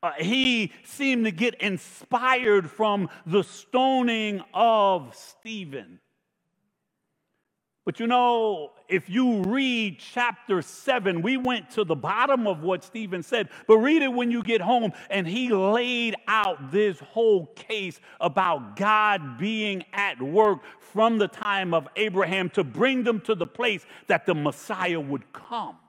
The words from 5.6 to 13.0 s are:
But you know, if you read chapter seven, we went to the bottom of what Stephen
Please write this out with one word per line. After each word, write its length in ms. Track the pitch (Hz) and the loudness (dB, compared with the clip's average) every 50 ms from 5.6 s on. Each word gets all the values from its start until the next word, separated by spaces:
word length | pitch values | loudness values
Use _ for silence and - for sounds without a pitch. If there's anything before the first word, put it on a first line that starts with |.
| 190 156 135 131 101 82 85 90 _ _ _ _ _ _ _ _ _ _ _ _ _ _ _ _ _ _ _ _ _ _ _ _ _ _ _ _ _ _ _ _ _ _ _ _ _ | -12 -10 -12 -12 -12 -14 -20 -20 _ _ _ _ _ _ _ _ _ _ _ _ _ _ _ _ _ _ _ _ _ _ _ _ _ _ _ _ _ _ _ _ _ _ _ _ _
But 140 | - 165 - | -8 -6 -4
you 80 | 226 233 | -2 0
know, 640 | 247 247 247 240 240 233 226 214 202 170 151 139 _ _ _ _ | 2 4 4 4 2 2 2 0 -2 -2 -6 -12 _ _ _ _
if 200 | 185 190 - - | -2 -2 -2 -2
you 340 | 175 233 262 254 233 208 185 | 0 0 2 2 2 0 0
read 560 | 185 226 269 269 262 247 233 220 202 165 - | 0 0 0 0 0 0 0 -2 -4 -6 -8
chapter 600 | - - - 240 240 240 220 - - - 202 180 | -18 -10 -4 -2 -2 -2 -2 -6 -4 -2 -2 -2
seven, 640 | 147 - - - - - 262 247 196 196 185 170 165 | -2 -4 -12 -14 -2 -2 -2 0 0 -2 -2 0 -2
we 140 | 214 262 | -2 -2
went 340 | 262 254 247 247 226 175 - | 0 0 -2 -2 -4 -6 -8
to 140 | - - 208 | -4 -4 -2
the 100 | 165 160 | -2 -2
bottom 540 | 143 120 156 196 214 247 269 277 254 233 208 | -4 -2 -4 0 0 2 2 2 2 2 0
of 160 | 185 156 151 | -2 -2 -2
what 180 | 175 185 175 - | -2 -2 -4 -4
Stephen 400 | - _ 226 | -12 _ -12